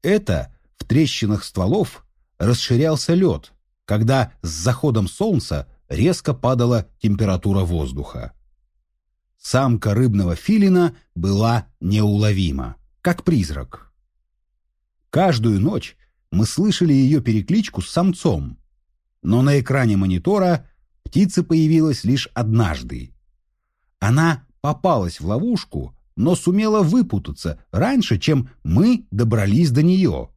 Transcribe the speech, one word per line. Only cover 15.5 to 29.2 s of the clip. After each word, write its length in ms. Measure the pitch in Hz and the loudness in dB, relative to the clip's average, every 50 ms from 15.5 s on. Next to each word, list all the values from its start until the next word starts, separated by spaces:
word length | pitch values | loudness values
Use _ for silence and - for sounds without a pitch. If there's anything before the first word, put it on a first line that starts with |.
| 107 98 | 2 2
ночь 380 | 98 147 208 123 - - - _ _ _ _ _ _ _ | 0 0 -2 -4 -8 -10 -20 _ _ _ _ _ _ _
мы 160 | - - 110 | -2 -2 -2
слышали 480 | - - - 120 214 185 - 180 170 143 | -2 0 -2 0 0 0 0 2 2 4
ее 260 | 135 135 127 151 147 | 4 4 4 2 2
перекличку 640 | 120 120 110 107 95 - 170 220 202 - - - 90 | 0 0 -2 -2 0 0 0 -2 -2 -2 -6 -8 -8
с 80 | - | -4
самцом, 680 | - 170 175 190 175 - - 170 107 78 71 64 60 - _ _ _ _ _ _ _ _ _ _ _ _ - | -2 0 0 0 -2 0 -2 -2 -2 -2 -4 -8 -12 -16 _ _ _ _ _ _ _ _ _ _ _ _ -4
но 200 | 73 104 120 131 | 0 2 2 2
на 180 | 139 143 143 | 2 2 0
экране 380 | 123 - 131 139 127 113 104 95 | 0 0 -2 0 0 0 0 0
монитора 720 | 95 95 92 90 87 170 202 208 190 180 175 - - - _ _ _ _ _ _ _ | 0 0 -2 -2 0 0 0 2 2 2 0 0 -2 -10 _ _ _ _ _ _ _
птица 420 | - - 180 202 180 - - 175 | -4 0 0 0 2 2 -2 -2
появилась 600 | - 165 160 160 156 160 160 156 156 135 - - | 0 2 2 2 4 4 4 2 2 0 -2 0
лишь 260 | 98 131 139 - - _ | 0 0 0 -2 -6 _
однажды. 840 | 117 120 107 110 113 117 90 78 69 62 60 - 62 - - - _ _ _ _ _ _ _ _ _ _ _ _ _ _ _ _ _ | -6 -2 0 2 2 2 0 -2 -6 -8 -12 -12 -12 -14 -16 -20 _ _ _ _ _ _ _ _ _ _ _ _ _ _ _ _ _
Она 460 | - 104 117 143 160 165 160 - - _ _ _ - | -2 0 2 2 2 2 0 -2 -6 _ _ _ -4
попалась 580 | 139 151 - - 190 165 120 95 85 - - | -4 -4 -2 0 0 0 2 0 -4 -6 -6
в 60 | 73 | -6
ловушку, 680 | 85 104 120 185 240 240 190 - _ - 73 65 62 - _ _ _ _ | -4 -4 -2 -2 -2 -4 -4 -6 _ -10 -10 -10 -10 -14 _ _ _ _
но 180 | - 196 - 180 | -2 0 2 2
сумела 480 | - - - 180 202 220 214 214 214 196 | 2 0 0 0 2 2 2 2 2 2
выпутаться 800 | 151 180 254 226 - - 98 - - 73 - - 82 73 - _ _ - | 2 2 2 2 0 -2 -6 -6 -6 -14 -8 -8 -8 -8 -8 _ _ -2
раньше, 460 | 90 147 233 277 262 - - 120 92 | -2 0 2 2 0 0 0 0 0
чем 300 | - - 156 139 123 127 - _ _ | 0 0 0 0 0 -4 -10 _ _
мы 420 | - 80 110 175 233 247 220 - _ | 0 2 4 4 4 2 0 -2 _
добрались 600 | - 101 | -2 -2